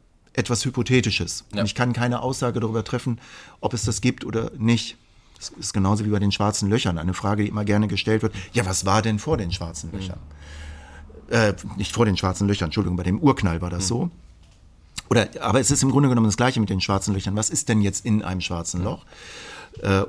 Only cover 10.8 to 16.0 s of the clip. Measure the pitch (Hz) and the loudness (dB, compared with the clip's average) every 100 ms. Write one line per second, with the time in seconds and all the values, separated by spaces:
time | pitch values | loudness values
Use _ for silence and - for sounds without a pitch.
10.8 | - - - - - 117 107 92 - - | -18 -20 -20 -18 -2 4 4 2 -6 -6
11.8 | - - 113 92 95 92 101 101 82 110 | -2 2 2 4 0 2 2 2 0 0
12.8 | 87 87 90 98 147 131 95 82 87 90 | 0 0 0 4 4 4 2 0 -2 -4
13.8 | 95 120 170 - - - - - - - | -2 -2 -2 -6 -20 -20 -20 -20 -20 -20
14.8 | - - - 113 98 - 113 113 123 143 | -20 -12 0 2 2 -2 0 2 4 4
15.8 | 131 131 | 4 4